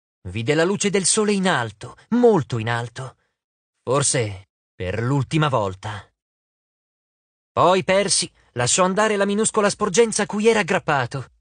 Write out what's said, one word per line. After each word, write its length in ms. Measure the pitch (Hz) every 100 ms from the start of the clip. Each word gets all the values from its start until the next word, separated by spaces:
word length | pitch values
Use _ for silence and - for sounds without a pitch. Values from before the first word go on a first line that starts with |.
| _ _ 95
Vide 260 | 98 117
la 100 | 151
luce 240 | 170 202 202
del 160 | 196
sole 280 | 180 - 208
in 160 | 202 185
alto, 480 | 147 113 - - - _
molto 480 | 240 240 196 127 120
in 120 | 110
alto. 480 | 120 120 - 117 - _ _ _ _ _ _
Forse 680 | - 135 135 139 110 95 - _ _
per 280 | - 90 107
l'ultima 460 | 120 143 127 160 151
volta. 600 | 131 101 98 107 104 - _ _ _ _ _ _ _ _ _ _ _ _ _ _
Poi 320 | - 156 190
Percy 480 | - 190 196 - 175 _ _
lasciò 320 | 120 123 -
andare 320 | 185 190 214 208
la 100 | 202
minuscola 420 | 202 220 - 202
sporgenza 540 | - 214 175 233 -
a 40 | -
cui 200 | 208 214
era 140 | 226
aggrappato. 720 | 170 190 - 143 123 139 123 _